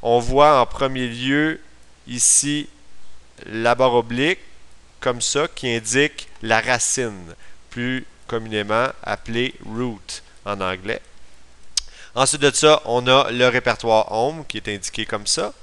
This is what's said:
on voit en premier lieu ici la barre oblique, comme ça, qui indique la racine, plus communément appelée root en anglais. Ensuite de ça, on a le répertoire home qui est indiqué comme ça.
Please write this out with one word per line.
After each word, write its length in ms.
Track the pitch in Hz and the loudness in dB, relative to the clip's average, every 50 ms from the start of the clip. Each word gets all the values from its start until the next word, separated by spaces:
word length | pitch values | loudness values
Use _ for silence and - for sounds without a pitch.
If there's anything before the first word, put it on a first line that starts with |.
| - | 0
on 180 | 120 117 120 | 2 2 2
voit 400 | 117 120 127 139 147 151 151 135 | 2 2 6 6 8 8 8 6
en 60 | 120 | 4
premier 420 | - - - 139 135 131 131 127 120 | 2 0 -2 -2 -2 0 -2 -4 -4
lieu 500 | 117 120 123 131 139 147 151 156 156 - - - - - - - - - - | -4 -4 -2 0 0 2 2 0 -2 -6 -10 -18 -20 -20 -20 -20 -20 -20 -16
ici 640 | - 120 120 113 - - - - 143 147 151 147 - - - - - - - - - - - - - - - - | -12 -4 -2 2 2 2 2 2 0 -4 -4 -6 -8 -14 -18 -16 -14 -10 -8 -8 -8 -8 -10 -14 -18 -20 -18 -16
la 280 | - - 110 113 120 120 | -10 -6 0 2 2 4
barre 200 | 120 131 131 120 | 4 4 4 4
oblique, 440 | 120 113 113 117 123 135 156 190 - - - - - - - - - - - - - | 4 2 2 -2 0 0 0 0 -2 -8 -18 -18 -18 -18 -18 -20 -20 -20 -20 -20 -6
comme 220 | - 131 123 120 - | -4 -4 -2 -2 -2
ça, 260 | - - 143 151 170 - | -2 0 0 -2 -2 -4
qui 220 | - - 127 117 | -6 -4 -2 -2
indique 540 | 117 113 110 113 135 143 151 - - - - - - - | -2 -2 0 2 2 2 2 0 -6 -16 -16 -14 -10 0
la 180 | 113 113 110 | 2 2 2
racine, 760 | 110 117 127 117 - - - - 127 117 104 95 90 82 85 - - - - - - - | 4 2 0 0 0 -2 -2 -2 -4 -4 -6 -10 -14 -16 -16 -16 -14 -16 -16 -16 -16 -14
plus 360 | - 120 120 123 127 131 - - - - - - | -10 -6 -4 -4 -4 -6 -8 -10 -18 -20 -12 -6
communément 600 | - 117 113 110 110 107 104 101 107 113 123 131 - - - | -6 -6 -6 -4 -4 -4 -2 0 0 0 0 0 -4 -8 -6
appelée 520 | - 104 - - - 113 117 123 131 - - - | -6 -6 -6 -6 -6 -4 -2 -2 -2 -4 -10 -14
root 580 | - 110 113 123 123 113 98 - - - - - - - - - | -12 -8 -6 -6 -6 -6 -10 -12 -14 -14 -14 -14 -20 -20 -14 -8
en 160 | 101 101 98 | -8 -4 -4
anglais. 400 | 95 92 92 92 92 101 113 - - - - - - - - - - - - - - - - - - - - - - - - | -2 -4 -4 -4 -6 -8 -8 -8 -8 -14 -18 -18 -16 -16 -16 -20 -20 -20 -20 -18 -16 -6 -6 -6 -6 -6 -16 -18 -20 -10 0
Ensuite 280 | 120 131 135 - 147 135 | 0 2 2 2 4 4
de 120 | 143 131 | 4 4
ça, 280 | - - 151 156 147 - | 6 6 6 6 6 4
on 240 | - 117 123 123 123 | 0 0 0 4 4
a 220 | 127 135 139 - | 6 6 4 2
le 180 | 113 123 127 123 | 2 4 4 4
répertoire 640 | 117 127 117 127 113 - - 117 110 110 110 - 104 | 4 2 0 0 -2 0 2 4 4 4 4 2 0
home 320 | 110 117 135 160 165 151 | -2 0 0 -2 -6 -10
qui 120 | - - 107 | -10 -10 -8
est 100 | - - | -6 -6
indiqué 380 | 104 101 92 - - - 110 | -8 -6 -8 -10 -8 -8 -8
comme 200 | - - 104 104 | -6 -6 -6 -4
ça. 280 | - - - 180 208 - _ | -2 -2 -2 -2 -6 -8 _